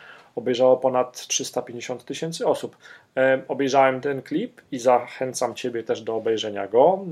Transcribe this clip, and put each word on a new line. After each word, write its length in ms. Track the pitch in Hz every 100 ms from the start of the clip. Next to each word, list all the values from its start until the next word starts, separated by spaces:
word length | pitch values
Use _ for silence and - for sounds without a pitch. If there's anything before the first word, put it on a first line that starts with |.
| - - _ -
obejrzało 400 | 117 120 127 127
ponad 500 | 131 127 123 - -
trzysta 360 | - 127 123
pięćdziesiąt 420 | 123 117 117 120
tysięcy 420 | - 135 165 165 202
osób. 300 | 131 113 - - - _
Em, 280 | - 131 131 -
obejrzałem 520 | 131 135 135 135 131
ten 220 | 143 135
klip 400 | - 151 247 - _
i 60 | 131
zachęcam 760 | 123 123 - - 131 120 120
ciebie 280 | 113 127 117
też 200 | 110 117
do 140 | 113 113
obejrzenia 520 | 110 110 107 101 98
go. 360 | 113 156 190 190